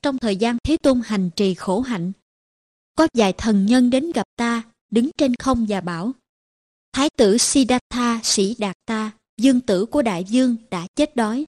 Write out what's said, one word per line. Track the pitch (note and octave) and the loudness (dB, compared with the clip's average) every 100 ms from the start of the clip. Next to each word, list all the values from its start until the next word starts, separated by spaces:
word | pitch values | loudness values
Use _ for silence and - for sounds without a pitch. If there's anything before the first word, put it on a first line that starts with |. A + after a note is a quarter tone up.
trong | D4 C4+ | -2 -2
thời | A#3 G3 | -2 0
gian | A3+ A#3+ | 0 -2
Thế | - D#4 | -2 2
Tôn | D4 B3+ | 2 2
hành | A#3 G#3+ F3+ - | 0 -2 -2 0
trì | G3 | 0
khổ | F3 - F#3+ | 0 -2 -2
hạnh, | B3+ A3 F3 G3 _ _ _ _ _ _ _ - | -2 -4 -6 -8 _ _ _ _ _ _ _ 0
có | D#4+ | 0
vài | A#3 G3+ | 2 0
thần | F#3 A#3 G#3 G3 | 0 0 2 4
nhân | B3 B3 | 4 4
đến | C4+ E4 | 2 0
gặp | D4 G3 - | -4 -6 -4
ta, | A#3 A#3 A3+ _ _ | -4 -4 -6 _ _
đứng | G#3+ C4 - | 0 0 0
trên | C#4 | -2
không | A#3+ - B3+ A3 | 0 -2 -2 0
và | G3+ | -4
bảo: | F3 E3 G3 C4+ _ _ _ _ _ _ _ | -4 -6 -6 -8 _ _ _ _ _ _ _
'Thái | - D4 | -2 -2
tử | - G#3+ A3+ | 4 4 4
Siddhartha | - C#4+ B3 B3 _ A#3+ A#3+ A#3 | 2 2 2 0 _ -4 -2 -2
Sĩ | - - G3 A#3+ | -2 0 -2 -2
Đạt | G#3 F3 - | -6 -8 -6
Ta, | A3 G#3+ - _ - | -6 -6 -10 _ 0
vương | B3 B3 | 2 2
tử | B3 F#3 A3+ | 2 0 0
của | D4 | 0
Đại | A#3 F3 F#3+ | 0 -2 0
vương | A#3+ C4 A3+ _ | 2 2 0 _
đã | F#3 F3 | -10 -8
chết | - D4+ A#3+ | -2 -2 0
đói.' | G#3+ A#3+ | -2 -4